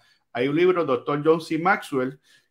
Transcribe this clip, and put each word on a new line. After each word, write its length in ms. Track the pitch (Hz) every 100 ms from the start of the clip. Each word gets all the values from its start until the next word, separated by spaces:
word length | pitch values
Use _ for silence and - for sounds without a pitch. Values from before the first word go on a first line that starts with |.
| _ _ _
Hay 140 | 120 135
un 80 | 151
libro, 280 | 180 180
doctor 360 | 151 123 - 147
John 160 | 151 165
C. 180 | 160 156
Maxwell, 640 | 175 208 - 135 127 - _ _ _